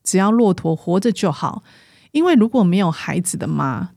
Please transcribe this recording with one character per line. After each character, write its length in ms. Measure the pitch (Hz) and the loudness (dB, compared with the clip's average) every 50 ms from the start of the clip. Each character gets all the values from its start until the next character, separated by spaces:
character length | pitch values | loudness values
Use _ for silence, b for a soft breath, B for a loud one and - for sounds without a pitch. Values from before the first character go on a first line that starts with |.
| - | -6
只 120 | - - 190 | -2 0 0
要 140 | 190 208 | 2 2
骆 220 | 220 233 240 202 180 | 2 4 4 2 2
驼 200 | - - 165 160 | 0 -2 -4 -4
活 240 | 156 - 170 175 196 | -4 -2 -2 -2 0
着 100 | 196 240 | 0 0
就 180 | 208 - - 180 | -2 0 -2 -2
好。 340 | - - - 135 - - - b b b b b b b b b b | -2 -2 -6 -8 -8 -8 -14 b b b b b b b b b b
因 100 | 294 339 | 0 2
为 100 | 359 330 | 4 4
如 120 | 240 208 233 | 4 4 4
果 160 | - 254 202 | 2 2 2
没 140 | 175 175 196 | 2 2 2
有 120 | 196 165 | 0 0
孩 300 | 151 - - - 160 175 | -2 -4 -6 -6 -4 -4
子 160 | 180 - - | -4 -4 -6
的 100 | - - | -6 -6
妈， 440 | 143 156 147 143 135 123 - 185 180 - | -4 -4 -2 -2 -2 -4 -4 -6 -8 -8